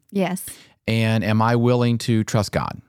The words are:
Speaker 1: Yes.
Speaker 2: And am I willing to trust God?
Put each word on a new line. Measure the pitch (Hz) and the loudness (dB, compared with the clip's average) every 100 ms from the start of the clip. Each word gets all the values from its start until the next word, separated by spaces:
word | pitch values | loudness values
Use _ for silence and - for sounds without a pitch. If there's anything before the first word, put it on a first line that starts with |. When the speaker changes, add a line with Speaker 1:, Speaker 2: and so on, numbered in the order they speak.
| _ | _
Speaker 1:
Yes. | 202 185 185 - - - _ - | -4 -4 -4 -10 -18 -20 _ -4
Speaker 2:
And | 113 113 113 | 0 2 0
am | 98 107 | 0 2
I | 113 | 2
willing | 120 120 123 120 117 | 2 2 2 2 0
to | - 113 | 0 0
trust | 107 117 101 | 2 -2 -2
God? | 80 - - | -2 -4 -10